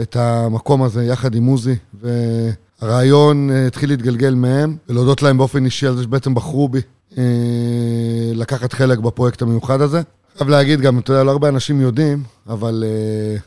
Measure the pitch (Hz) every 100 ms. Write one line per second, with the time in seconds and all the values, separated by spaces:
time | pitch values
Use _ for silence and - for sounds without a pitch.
0 | 113 123 120 117 117 110 - 139 131 110
1 | 120 123 131 113 123 135 117 123 - 101
2 | 117 120 117 113 113 107 _ _ 113 120
3 | 131 143 147 147 139 135 131 - 147 139
4 | 120 120 135 127 123 135 151 156 - 120
5 | 127 139 143 131 131 143 131 - 139 123
6 | 120 131 135 123 - 135 143 131 - _
7 | _ - 123 120 120 120 120 120 117 117
8 | 117 117 117 113 117 131 123 - 131 123
9 | 113 - 123 - 120 117 - 135 143 165
10 | 156 _ _ - 139 147 139 151 135 127
11 | 123 135 135 139 147 135 - 143 131 117
12 | 156 143 123 _ - 113 113 113 110 110
13 | 107 107 107 104